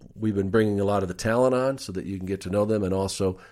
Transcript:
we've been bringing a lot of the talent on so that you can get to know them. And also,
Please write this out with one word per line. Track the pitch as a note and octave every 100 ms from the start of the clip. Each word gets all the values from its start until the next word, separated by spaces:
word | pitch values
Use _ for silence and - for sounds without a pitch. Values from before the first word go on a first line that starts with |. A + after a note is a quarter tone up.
| - -
we've | A2
been | G2 F#2+
bringing | A2 G#2+ G2+
a |
lot | G2+ G2+
of | F#2
the |
talent | F2+ A2 A#2 B2+
on | B2+ C3 C3+
so | -
that | F#2 F#2
you | G2
can | F#2
get | F#2+
to | F#2
know | G#2
them. | G#2 G#2+
And | F#2
also, | F#2+ G2 - F#2+ F#2 -